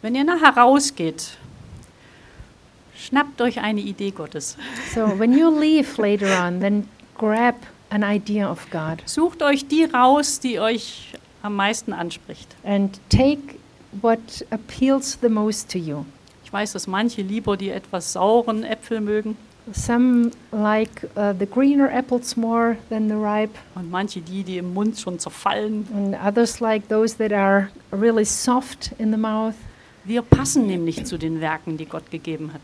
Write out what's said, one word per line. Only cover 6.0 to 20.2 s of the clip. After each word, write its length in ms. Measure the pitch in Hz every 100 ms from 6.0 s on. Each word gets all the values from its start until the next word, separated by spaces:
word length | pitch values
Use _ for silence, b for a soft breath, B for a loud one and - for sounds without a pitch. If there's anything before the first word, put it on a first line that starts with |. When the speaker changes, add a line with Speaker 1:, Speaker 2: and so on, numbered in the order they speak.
Speaker 2:
later 280 | 208 208 196 190 175
on, 140 | 180
then 280 | 196 208 202 - - -
grab 400 | 214 214 240 240 - - -
an 120 | 208
idea 480 | 202 208 208 208 202
of 200 | 170 -
God. 320 | 170 156 165
Speaker 1:
Sucht 380 | - - 339 -
euch 240 | 285 277 277
die 180 | 302
raus, 560 | 320 277 254 285 294 -
die 200 | 254 208
euch 520 | 220 233 - - - - _ -
am 140 | 208 202
meisten 360 | 202 220 -
anspricht. 600 | 180 175 - - 165 - -
Speaker 2:
And 360 | - 202 196 - -
take 480 | - 262 294 - - - - - 202
what 440 | 226 226 226 - -
appeals 680 | 220 - - 262 269 269 -
the 80 | 240
most 420 | 220 214 214 -
to 60 | 185
you. 260 | 160 143 143 - - -
Speaker 1:
Ich 80 | -
weiß, 200 | 202 208
dass 140 | 202 -
manche 360 | 190 233 233
lieber 340 | 190 214 208 196
die 140 | 196
etwas 420 | 190 - 185 170
sauren 520 | 180 196 233 233 220
Äpfel 360 | 226 220 - 220
mögen. 360 | 208 214 214 214 - - -
Speaker 2:
Some 580 | 202 - 240 254 240